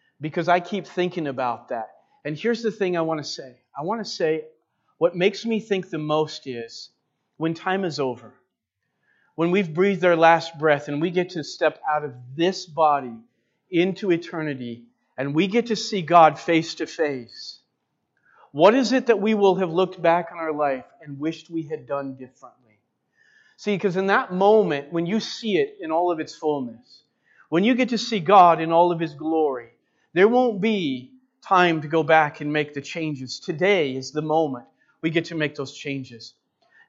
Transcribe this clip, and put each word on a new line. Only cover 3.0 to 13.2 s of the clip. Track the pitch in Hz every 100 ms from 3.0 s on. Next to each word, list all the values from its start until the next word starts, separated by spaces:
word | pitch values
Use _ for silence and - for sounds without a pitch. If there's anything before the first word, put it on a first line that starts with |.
wanna | 160 156
say. | 135 - 131 123 _
I | 143
wanna | 160 220
say | 208 - 160 156 - _ _ _ _ -
what | 170 175
makes | 190 190 226
me | 220
think | - 190 180
the | 160
most | 151 156 151 - 139
is | 120 117 - - _ _ _ _ -
when | 160
time | 160 185 190 185
is | 143
over, | 131 117 107 _ _ _ _ _ _ _ _ _ _
when | - 170
we've | 190 170
breathed | 156 202 185
our | 175
last | 165 165 165 - 147
breath | 156 143 147
and | 143
we | 175
get | 175 180
to | 170
step | 143 - 160 - 156
out | 151
of | 147 123 123
this | 139 175 180 -
body | 151 151 143 127 113